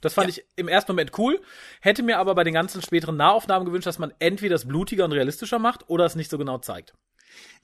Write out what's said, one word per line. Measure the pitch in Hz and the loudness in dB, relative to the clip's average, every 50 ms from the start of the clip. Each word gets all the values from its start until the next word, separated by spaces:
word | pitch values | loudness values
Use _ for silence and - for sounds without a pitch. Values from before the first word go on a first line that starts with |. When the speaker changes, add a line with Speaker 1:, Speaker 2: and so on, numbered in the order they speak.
| - | -6
Speaker 1:
Das | 156 - | -2 2
fand | - 190 180 | 2 0 0
Speaker 2:
Ja. | 170 | 0
Speaker 1:
ich | - - _ _ | -6 -14 _ _
im | - 175 170 | -8 -4 0
ersten | 165 196 - - 190 | 0 0 2 2 -2
Moment | 175 156 135 - - | -2 -2 -2 -2 -2
cool, | 214 254 311 392 - - - - - - - - | 0 0 0 0 -4 -10 -20 -20 -20 -20 -20 -2
hätte | - 190 214 214 240 | 0 0 2 2 2
mir | 233 226 180 | 0 2 2
aber | 190 190 190 | 2 2 2
bei | 180 170 | 2 2
den | 165 160 | 2 2
ganzen | 160 170 190 - 190 165 | 0 -2 -2 -4 -10 -8
späteren | - - 170 160 165 160 | -2 -2 0 0 0 -2
Nahaufnahmen | 147 143 170 202 226 - - 190 190 185 | 4 4 6 4 4 2 0 0 0 0
gewünscht, | 175 175 185 175 | -2 -4 -4 -4
dass | 185 165 - | -4 -6 -6
man | 165 147 - _ | -8 -10 -6 _
entweder | 156 170 190 202 202 202 175 | 0 0 0 0 -2 0 0
das | 156 117 123 | 0 -2 -2
blutiger | 139 160 190 - - 196 185 | -2 -2 -2 -2 0 0 0
und | 165 147 | 0 2
realistischer | 143 131 135 151 - - 208 - 233 | 0 0 0 -2 -6 -6 -4 -2 0
macht | 220 233 247 - - _ | 0 0 -2 -2 -6 _
oder | 170 165 175 | 2 2 2
es | 165 165 | 2 2
nicht | 160 156 - | -4 -6 -6
so | - | -6
genau | 143 147 139 127 127 | -6 -4 -6 -6 -8
zeigt. | - - 101 90 - - _ _ _ _ _ _ _ _ - - - - - _ | -8 -10 -12 -12 -12 -18 _ _ _ _ _ _ _ _ -20 -20 -20 -20 -20 _